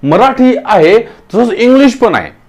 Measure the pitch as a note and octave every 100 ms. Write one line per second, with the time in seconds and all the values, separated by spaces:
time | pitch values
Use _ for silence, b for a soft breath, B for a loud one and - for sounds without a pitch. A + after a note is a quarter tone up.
0 | C3+ E3+ C4 C4 B3+ A#3+ - G#3 D#3 G#3+
1 | A3+ - _ G3 A#3+ G3+ A#3+ C4 C#4 A3
2 | A3+ C3 D#2 -